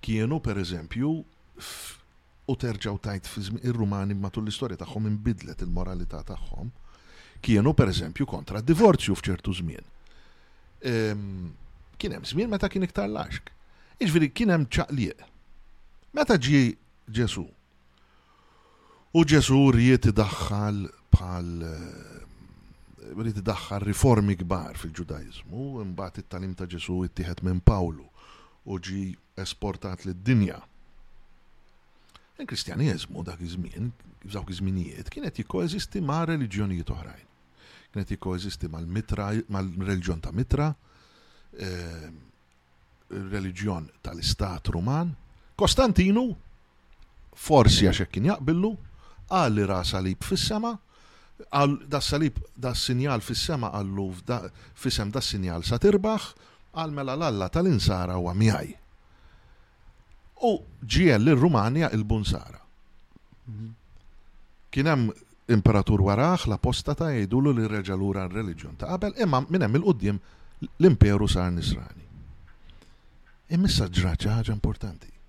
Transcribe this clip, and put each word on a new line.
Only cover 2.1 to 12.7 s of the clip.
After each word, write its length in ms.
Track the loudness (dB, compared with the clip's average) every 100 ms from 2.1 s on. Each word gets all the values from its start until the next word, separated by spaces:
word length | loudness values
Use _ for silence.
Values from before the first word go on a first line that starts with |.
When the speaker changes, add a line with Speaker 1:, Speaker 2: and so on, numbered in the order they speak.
| _ _ _ -6
Speaker 1:
u 80 | -4
terġaw 440 | -4 -4 -6 -6
tajt 240 | -6 -8 -8
fi 160 | -10
żmien, 220 | -8 -6 -4
ir-Rumani 480 | 0 0 0 -2
matul 320 | -4 -4 -4 -6
l-istorja 320 | -6 -6 -8
tagħhom 300 | -10 -6 -2
inbidlet 520 | -2 -2 -4 -6 -10
il-moralità 600 | -4 -2 -2 -4 -6 -8 -10
tagħhom, 440 | -10 -8 -8 -10 -14 -20 -20 -20 -20 -20 -10
kienu, 320 | 2 4 6
per 160 | 4 2
eżempju, 360 | 0 -6 -6 -6
kontra 320 | -6 -10 -8
d-divorzju 540 | 0 6 6 6 2 -2
f'ċertu 360 | -2 -4 -4 -6
żmien. 260 | -6 -10 -16 -20 -20 -20 -20 -20 -20 -20 -20 -10 -2
Ehm, 640 | 0 0 -2 -6 -8 -10 -12 -20 -20 -20 -8
kien 160 | -8
hemm 120 | -8 -4
żmien 240 | -2 -2
meta 200 | 0 -2